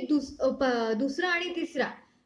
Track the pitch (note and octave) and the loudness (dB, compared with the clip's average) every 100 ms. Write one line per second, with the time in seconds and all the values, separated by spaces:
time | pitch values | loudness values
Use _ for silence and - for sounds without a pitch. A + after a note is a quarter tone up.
0 | B3+ D4 - - C4 - C4+ A#3+ A3+ A3 | 2 0 0 0 0 2 2 2 2 0
1 | C4+ F4 F4+ E4+ F4+ E4+ E4 C#4+ G3+ - | 0 0 0 0 -2 -4 -4 -2 -4 -4
2 | - _ | -20 _